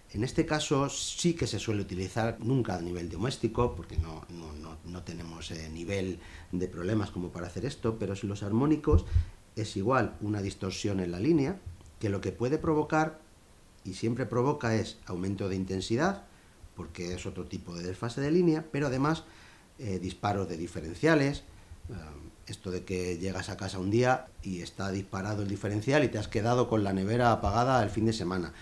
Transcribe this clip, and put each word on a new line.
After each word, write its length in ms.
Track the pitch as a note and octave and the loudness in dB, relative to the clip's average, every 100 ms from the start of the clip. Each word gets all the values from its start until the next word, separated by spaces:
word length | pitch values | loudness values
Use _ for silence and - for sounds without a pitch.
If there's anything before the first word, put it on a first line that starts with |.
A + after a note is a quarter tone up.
| - | -8
En 120 | G#2+ | -2
este 200 | B2 - | 0 2
caso 440 | D#3+ D3+ D3 C#3 C#3 | 2 0 2 2 2
sí 460 | - - - F3 | -2 -4 0 2
que 120 | D#3+ B2+ | 2 0
se 140 | G2+ | 0
suele 220 | - G#2+ | 0 0
utilizar, 540 | G2 F#2 F#2 A#2 A2+ - | -2 -4 -2 0 0 0
nunca 340 | A2 C3+ A2+ | 2 2 2
a 60 | F2+ | -2
nivel 280 | E2+ F2 E2+ | -2 -4 -4
doméstico, 680 | E2 A#2 C#3 A2+ - A#2+ E2+ | -2 -2 0 0 2 0 0
porque 200 | E2+ D#2+ | -4 -4
no, 280 | E2 D#2 - | -4 -6 -12
no, 240 | E2+ D#2+ | -12 -10
no, 220 | D2+ D#2+ D#2+ | -10 -12 -12
no 180 | E2 F2+ | -10 -10
tenemos, 480 | F2 E2+ E2+ E2 D#2+ | -10 -10 -10 -10 -10
eh, 160 | E2 D#2+ | -8 -8
nivel 460 | E2 E2+ G2 F#2 F2 - - - | -8 -2 -2 -2 -4 -10 -16 -6
de 160 | F2+ F2+ | -2 -2
problemas 460 | D#2+ F2+ A2 G2 | -2 0 2 0
como 160 | F#2 F2 | -4 -6
para 180 | F2 F2 | -6 -8
hacer 180 | F#2+ | -4
esto, 320 | B2 - A#2 A2 | -6 -2 -2 -2
pero 200 | G2 G2 | -2 -2
si 100 | G2+ | -4
los 160 | G2+ | -4
armónicos 640 | G2+ A2 D3 D3+ D3+ - - - - - - | 0 2 4 4 6 6 6 2 2 -4 -10
es 220 | - G#2+ G2+ | -6 -4 0
igual 400 | G2+ C3 G#2+ - | 2 4 2 -2
una 220 | G#2 G#2 | -2 -2
distorsión 560 | G2 - G2 F2+ G#2 F#2+ | -2 -4 -4 -2 0 0
en 140 | F2+ | 0
la 80 | F2 | 0
línea, 400 | B2 E3 C3+ G3 - - - - | 4 4 2 -2 -10 -14 -18 -4
que 80 | G#2+ | -2
lo 120 | G2 | 0
que 120 | - | -2
puede 260 | - B2 D#3 | -2 0 2
provocar, 640 | E3 D3+ D3 D#3 D#3+ - - - - - - - | 2 2 4 2 2 -2 -16 -20 -20 -20 -20 -14
y 100 | G2 | -10
siempre 320 | F#2 A2+ A2+ A2+ | -2 -2 0 0
provoca, 480 | A#2+ C3 D3 A2+ | 2 2 2 2
es 240 | A2 - - - | 2 0 -6 -8
aumento 420 | F2 F#2+ G2+ G2+ | -4 -2 -2 -2
de 60 | |
intensidad, 680 | F#2+ F#2+ F#2+ F2 A#2 F3 G3 - - - - - | -2 0 -2 0 2 2 0 -8 -20 -20 -20 -16
porque 400 | - D#2+ E2 F2 | -12 -12 -8 -6
es 100 | F2 | -4
otro 200 | G2 F#2 | -6 -8
tipo 320 | E2 F#2 E2 E2+ | -8 -8 -8 -8
de 80 | |
desfase 360 | F2 F#2+ A2+ C#3 | -6 -6 -6 -2
de 120 | C#3 | 2
línea, 340 | E3+ F3 D#3 D#3+ | 6 6 4 0
pero 160 | C#3+ C#3+ | -2 0
además, 340 | C3 C#3+ D#3+ - - - - - - | 2 2 0 -4 -20 -20 -20 -20 -10
eh, 220 | A#2 F#2 | -4 -4
disparos 480 | F2+ - G#2+ G2 F2 | -4 -2 0 0 -2
de 80 | E2 | -4
diferenciales, 880 | F2 - D#2+ E2+ D#3 D#3+ C#3 C#3+ - - - - - | -6 -6 -8 2 4 6 4 0 -8 -20 -18 -16 -12
eh, 60 | G2+ D#2 D2 D#2 - - | -12 -12 -14 -16 -16 -12
esto 260 | G2+ F#2+ | -8 -4
de 100 | F2+ | -4
que 340 | F2+ F#2 F2+ E2+ | -2 -2 0 -2
llegas 300 | F#2+ F#2 F2+ | -2 -2 -4
a 80 | F#2 | -4
casa 220 | G2 F#2+ | -4 -2
un 140 | F#2+ | 2
día 340 | A2 B2 B2+ - - | 6 6 4 0 -10
y 180 | G2+ F2+ | -6 -6
está 300 | E2 - G2 | -6 -6 -2
disparado 520 | G2 G2 F#2+ G2 G#2 | -2 -4 -4 -2 -2
el 60 | G2+ | -2
diferencial 540 | G2 G2+ G#2 G#2+ D3 | -4 -2 -2 2 2
y 60 | B2+ | 2
te 100 | G#2+ | 0
has 80 | - | -2
quedado 420 | A#2 A2 B2 A#2+ | 0 4 4 4
con 140 | A2 | 2
la 100 | G2 | 2
nevera 380 | F#2+ G2 A#2+ A#2+ | 2 2 4 6
apagada 500 | A2 G2+ G#2+ B2+ C3 | 4 4 4 4 4
el 100 | G#2 | 4
fin 160 | - A2 | 2 2
de 60 | |
semana, 420 | A2+ F2 F#2 D#2+ - | 2 0 -2 -2 -8